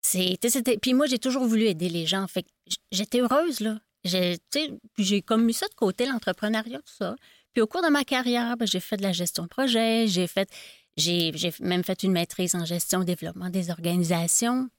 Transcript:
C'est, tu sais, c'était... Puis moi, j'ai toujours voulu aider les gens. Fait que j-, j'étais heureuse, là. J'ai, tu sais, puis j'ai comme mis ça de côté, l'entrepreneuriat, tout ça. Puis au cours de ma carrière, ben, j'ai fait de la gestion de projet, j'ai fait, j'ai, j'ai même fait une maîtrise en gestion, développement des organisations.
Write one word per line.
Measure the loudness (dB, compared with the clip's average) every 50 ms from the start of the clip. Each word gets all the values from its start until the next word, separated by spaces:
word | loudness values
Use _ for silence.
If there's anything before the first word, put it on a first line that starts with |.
C'est, | -2 -2 0 0 0 0 0 0
tu | 0 0
sais, | 0 2
c'était... | 2 0 0 0
Puis | 2 2 2
moi, | 2 2
j'ai | 2 0 -2
toujours | -2 -2 -2 0 0
voulu | 2 2 4 4
aider | 2 2 0 -2 -2
les | -2 -2 -2
gens. | 0 0 -2 -2 -2
Fait | -4 -6 -6
que | _ _ _ _
j-, | _ -10 -10 _ _ -4
j'étais | -4 -4 0 0 0
heureuse, | 2 4 2 2 2 2 -2 -2
là. | -4 -4 -4 -6 _ _ _ _ _
J'ai, | -2 0 2 2 0 0 -4 _ _
tu | -4 -4
sais, | -4 -4 -8 -14 _ -14 _
puis | -2 0
j'ai | 2 2 0
comme | 0 2 2 4 4
mis | 4 2
ça | 0 -4 -6
de | -2
côté, | _ 0 0 2 0 -2
l'entrepreneuriat, | -2 -2 -2 -2 -4 -4 -2 -2 -2 -2 -2 -4 -6 -10 -14
tout | -14 -16 -10 -8
ça. | -6 -6 -6 -10 _ -20 -20 _ _ _
Puis | _ 0
au | 0 2
cours | 2 0
de | 2 4
ma | 4 4 2
carrière, | 2 0 0 2 2 0 2 0 -2 -2
ben, | -2 0
j'ai | 0 0 -2
fait | -2 -4 -4
de | -2
la | 0 -2
gestion | 0 0 -2 -2 -2 -4 -8
de | -6
projet, | -2 0 0 2 4 4 4 4 2 2 2 2
j'ai | 2 2 0 0
fait, | 0 -2 -2 -2 -6 -20 -20 -20 -20 -20 _ _ _
j'ai, | -2 0 0 2 2 0 0 -2
j'ai | -2 -4 -4 -4 -2
même | -2 0 0 0 0
fait | -2 -2 -2 0
une | 0 2
maîtrise | 2 0 -2 -2 -4 -2 -2 0
en | -2 -2
gestion, | -2 -4 -4 -2 0 0 0 2
développement | 0 -2 -2 -4 -8 -8 -8 -8 -4
des | -4 -4 -2 -4
organisations. | -6 -4 -2 0 0 2 2 2 2 0 2 2 2 2 2 2 0 0 -2 -4 _